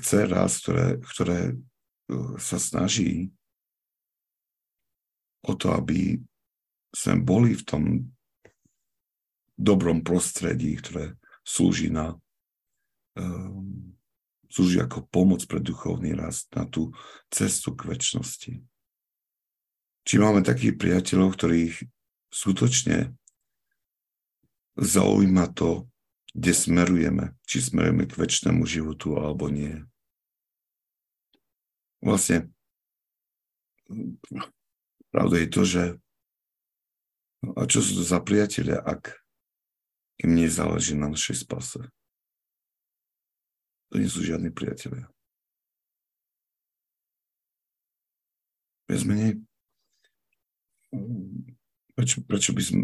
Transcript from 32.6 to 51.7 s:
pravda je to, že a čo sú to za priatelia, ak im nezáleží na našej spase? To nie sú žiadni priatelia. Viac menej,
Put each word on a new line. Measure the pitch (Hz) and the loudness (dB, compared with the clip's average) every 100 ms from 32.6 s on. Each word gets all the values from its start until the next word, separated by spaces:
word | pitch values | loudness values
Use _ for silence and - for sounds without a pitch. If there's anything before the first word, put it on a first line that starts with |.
| _ _ _ _ _ _ _ _ _ _ _ _ _ 110 - - - - - _ _ _ _ _ _ | _ _ _ _ _ _ _ _ _ _ _ _ _ -10 -10 -12 -14 -12 -12 _ _ _ _ _ _
pravda | - 95 87 | 0 2 2
je | 82 | 2
to, | - | 2
že | 92 90 87 87 _ _ _ _ _ _ _ _ _ _ _ _ _ _ - | 2 2 -2 -4 _ _ _ _ _ _ _ _ _ _ _ _ _ _ -10
a | - - | -6 0
čo | - | 2
sú | 98 95 | 2 0
to | |
za | 87 87 | 0 0
priatelia, | 90 104 104 - 80 - | 2 2 2 0 -2 -2
ak | - 78 - - _ _ _ _ _ _ _ _ _ _ | -2 -6 -8 -18 _ _ _ _ _ _ _ _ _ _
im | 85 85 | 2 4
nezáleží | 82 82 80 82 - 73 | 4 2 0 0 -2 -2
na | 73 | -4
našej | 76 - - | -4 -4 -6
spase? | - - - - 127 _ _ _ _ _ _ _ _ _ _ _ _ _ _ _ _ _ _ _ _ | -6 -10 -8 -12 -16 _ _ _ _ _ _ _ _ _ _ _ _ _ _ _ _ _ _ _ _
To | 101 | -2
nie | 95 | -2
sú | 85 | -2
žiadni | 82 82 85 | -4 -2 -4
priatelia. | - - - - 127 - _ _ _ _ _ _ _ _ _ _ _ _ _ _ _ _ _ _ _ _ _ _ _ _ _ _ _ _ _ _ _ _ _ _ _ _ _ - | -6 -8 -8 -10 -12 -14 _ _ _ _ _ _ _ _ _ _ _ _ _ _ _ _ _ _ _ _ _ _ _ _ _ _ _ _ _ _ _ _ _ _ _ _ _ -6
Viac | - - | -2 0
menej, | 208 220 220 - _ _ _ _ _ _ _ _ _ _ _ _ _ _ - 196 110 92 - - - _ | 2 2 0 -6 _ _ _ _ _ _ _ _ _ _ _ _ _ _ -10 -8 -8 -10 -14 -16 -20 _